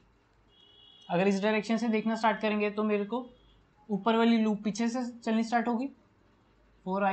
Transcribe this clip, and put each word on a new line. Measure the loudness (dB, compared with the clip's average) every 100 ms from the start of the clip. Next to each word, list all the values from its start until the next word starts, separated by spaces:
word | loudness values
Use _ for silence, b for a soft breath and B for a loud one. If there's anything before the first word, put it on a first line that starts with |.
| _ _ _ _ _ _ -20 -20 -20 -20 -4
अगर | 0 2
इस | 2
direction | 2 0 0 0
से | 0
देखना | 0 0 0
start | 0 0
करेंगे | 0 0 -2
तो | -2
मेरे | 0 0 -2
को | -6 -8 -16 _ _ _ _ -6
ऊपर | -2 0 4
वाली | 4 4
loop | 2 0
पीछे | -2 -2 -2
से | -2 -6
चलनी | -8 -2 -2
start | 0 0 0
होगी, | -2 -4 -10 _ _ _ _ _ _ _ _ -6
for | -2
I | 0